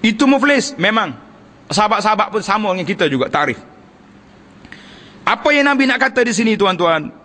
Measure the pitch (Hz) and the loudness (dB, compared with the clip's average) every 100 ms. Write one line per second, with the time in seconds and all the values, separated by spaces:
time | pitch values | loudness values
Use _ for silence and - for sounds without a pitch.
0 | 220 220 277 269 285 277 - - 185 220 | 0 2 2 4 4 2 0 -2 -2 0
1 | 190 117 - - - - - - 214 214 | -2 -8 -18 -20 -20 -20 -6 0 0 0
2 | 208 214 208 214 196 202 214 185 156 - | 0 0 0 -2 -2 -2 0 -4 -4 0
3 | 165 135 127 151 147 117 - - - - | 0 0 -2 0 -2 -4 -12 -20 -20 -20
4 | - - - - - - - - - - | -20 -20 -20 -20 -20 -20 -20 -20 -20 -20
5 | - - - 220 302 294 285 277 269 247 | -20 -10 -4 -2 2 2 2 2 0 0
6 | 262 254 240 202 226 214 196 185 175 160 | 0 0 0 0 0 2 0 2 0 0
7 | 151 - | -4 -14